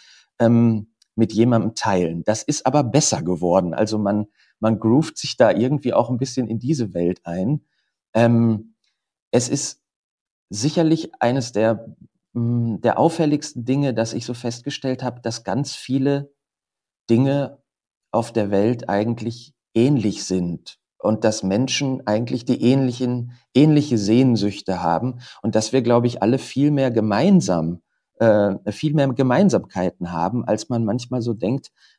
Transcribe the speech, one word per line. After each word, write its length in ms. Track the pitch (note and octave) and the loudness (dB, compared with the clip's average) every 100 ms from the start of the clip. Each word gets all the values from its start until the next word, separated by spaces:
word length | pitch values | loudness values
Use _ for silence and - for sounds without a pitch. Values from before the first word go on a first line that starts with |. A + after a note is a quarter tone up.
| _ _ _ - | _ _ _ 0
ähm, 480 | A#2 A#2 A#2 A2 G2+ _ _ | 2 4 4 0 -6 _ _
mit 180 | - A2+ | -2 0
jemandem 440 | G2 A#2+ A#2 G2+ - | 2 2 2 0 -4
teilen. 480 | A2+ F#2+ E2+ E2+ | -2 0 0 -2
Das 180 | F#2+ A2 | -4 -2
ist 240 | - D3 B2+ | -4 -4 0
aber 160 | D3 | 0
besser 400 | B2 C#3+ - - | 2 0 0 -2
geworden. 500 | E2+ F2 F2 F#2 F2 | -2 -2 2 2 2
Also 260 | D2 G#2 G#2+ | -2 -2 0
man, 260 | G2+ G#2 G#2+ _ _ _ | 0 -2 -4 _ _ _
man 220 | A2 G#2+ | -2 0
groovt 360 | A2 B2+ D#3+ - | 2 2 2 -6
sich 200 | - - | -8 2
da 160 | A2+ | 4
irgendwie 420 | F#2+ B2+ D3 C3+ | 4 0 -2 0
auch 160 | F#2+ B2 | 0 0
ein 80 | B2 | -2
bisschen 300 | C3 - A2 | -4 -4 -4
in 100 | A2+ | -4
diese 340 | B2 D#3 G#2+ | -2 -2 -4
Welt 280 | E2+ F2 F2+ | -2 -2 -2
ein. 380 | - F2 G2 D3+ - _ _ _ _ | -6 -4 -2 -2 -6 _ _ _ _
Ähm, 600 | A2+ A#2 A#2 A#2 A2 - _ _ _ _ _ _ | 2 4 4 2 0 -6 _ _ _ _ _ _
es 180 | A#2+ A#2+ | -2 0
ist 320 | C#3+ - - _ _ _ _ _ _ _ | -4 -6 -12 _ _ _ _ _ _ _
sicherlich 640 | G#2 C3+ F3 D#3+ D#3+ - - | -4 -2 0 2 2 -2 -2
eines 320 | A#2+ C3+ A#2+ | 0 0 -2
der, 340 | G#2 A2 A2+ - - - _ _ | 0 0 0 -6 -20 -20 _ _
mm, 480 | A#2+ A#2 A#2+ A#2 G2 | -4 -2 0 -2 -2
der 180 | A2+ - | 0 2
auffälligsten 680 | D#3 E3 D#3 D3 - B2 | 0 0 0 -2 -4 -8
Dinge, 300 | A#2 C3+ C#3+ | -4 -2 0
dass 180 | A2 A2+ | -2 -4
ich 120 | A2 A#2+ | -6 -10
so 80 | |
festgestellt 680 | A#2+ B2 A#2 C#3+ - C3 B2+ | -8 -8 -8 -10 -8 -6 -6
hab, 180 | C3 B2 | -8 -8
dass 220 | A2+ A#2 | -10 -8
ganz 300 | - G#2+ D3 | -6 -4 -6
viele 580 | - - C3+ C3+ C#3 C#3 _ _ _ _ _ _ _ - | -10 -6 -2 0 -2 -4 _ _ _ _ _ _ _ 0
Dinge 500 | A#2 C3+ C#3+ C3+ - _ _ _ _ _ | 2 2 0 -4 -10 _ _ _ _ _
auf 220 | A2 A2+ | -4 -2
der 180 | A2+ G2+ | -4 0
Welt 380 | G2 G#2+ A#2+ - | 0 0 -2 -2
eigentlich 680 | G2+ A2 A#2 A2 A#2 - _ _ | -2 -2 -4 -8 -10 -16 _ _
ähnlich 500 | A2+ B2+ C#3+ G#2 F#2+ | 2 4 2 0 -4
sind 540 | - F#2 F2 D#2+ - - _ _ | -4 -4 -2 -6 -12 -20 _ _
und 260 | G#2+ A2 | -2 0
dass 180 | A2 G#2+ | 0 0
Menschen 640 | - G2+ C3 - C#3 C3 - | -2 -2 -2 -2 -4 -4 -2
eigentlich 380 | G#2+ A#2+ C3 | -2 -2 -4
die 180 | - B2 | -4 0
ähnlichen, 680 | A#2 C3+ C3 A#2+ B2 B2 A#2+ - _ | 2 2 0 -2 -4 -4 -8 -14 _
ähnliche 460 | B2 D3+ D3 D3 A2+ | 4 6 4 2 0
Sehnsüchte 840 | G2+ A#2 C3 A2+ G2+ G2 - F2+ | 2 4 4 2 0 -4 -6 -4
haben 360 | E2+ E2+ B2+ B2 - - | 0 0 -2 -8 -16 -8
und 120 | A2 | -2
dass 180 | A2 A2 | -2 0
wir, 100 | C3 | 0
glaub 220 | A2+ A#2+ | 4 2
ich, 180 | A#2+ A#2 | 2 0
alle 160 | G#2 B2+ | 0 0
viel 320 | - C3 D3 | -2 0 2
mehr 200 | C#3+ C3 | 2 2
gemeinsam, 920 | A2+ G#2+ G2+ E3+ F#3+ G#2+ E2+ D#2+ F2 _ _ _ - | 0 0 2 4 4 4 0 -2 -6 _ _ _ 0
äh, 340 | A2+ G#2 G2+ G2 - | 4 4 2 -2 -8
viel 240 | G#2+ D#3 | -6 -2
mehr 140 | D3+ C3+ | 0 0
Gemeinsamkeiten 1040 | A#2+ C3 B2+ G3 A#2 - F#2+ F2+ - F2 | 0 2 4 4 2 -2 -4 -4 -4 -8
haben, 320 | E2+ F2 A#2+ | -4 -2 -2
als 240 | - G#2+ - | -2 -4 -2
man 160 | A#2+ | -4
manchmal 360 | A2+ A#2+ A#2 B2+ | -2 -4 -4 -4
so 140 | A#2+ | -4
denkt, 380 | G#2+ F#2+ C3+ - _ _ | -4 -4 -4 -8 _ _